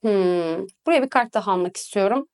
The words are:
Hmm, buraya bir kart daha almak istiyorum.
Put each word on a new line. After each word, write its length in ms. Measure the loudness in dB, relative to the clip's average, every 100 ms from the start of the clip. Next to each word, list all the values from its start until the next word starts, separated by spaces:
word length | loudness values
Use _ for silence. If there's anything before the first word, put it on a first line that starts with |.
Hmm, 640 | 0 2 2 0 -2 -4 -8 _ 0
buraya 160 | 2
bir 80 | 2
kart 240 | 0 0
daha 180 | -2 0
almak 240 | 0 0 -6
istiyorum. 520 | -6 -2 0 0 -4